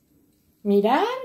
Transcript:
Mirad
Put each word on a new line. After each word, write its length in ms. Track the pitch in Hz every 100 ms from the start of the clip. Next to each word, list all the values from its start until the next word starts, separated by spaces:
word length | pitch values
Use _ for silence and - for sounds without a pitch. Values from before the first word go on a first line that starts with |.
| _ _ _ _ _ _
Mirad 400 | 208 202 208 285 440 508